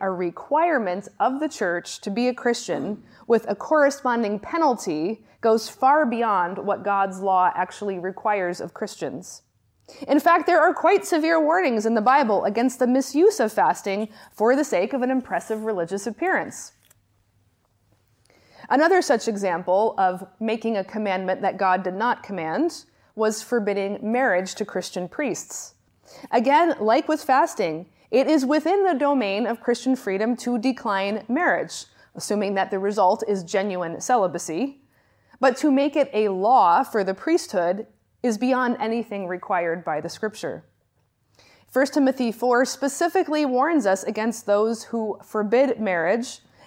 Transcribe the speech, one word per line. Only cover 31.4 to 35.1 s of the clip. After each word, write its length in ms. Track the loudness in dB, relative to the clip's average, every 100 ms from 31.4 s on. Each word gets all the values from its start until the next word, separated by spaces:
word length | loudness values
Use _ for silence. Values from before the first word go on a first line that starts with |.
| 2 0 -2 -10 -16 _ _
assuming 400 | -14 -4 -2 0
that 160 | -2 -2
the 80 | -2
result 440 | -2 2 4 4 0
is 140 | -4
genuine 560 | -2 -2 -2 -4 -6 -6
celibacy. 800 | 0 2 2 -2 -6 -4 -4 -6 _ _ _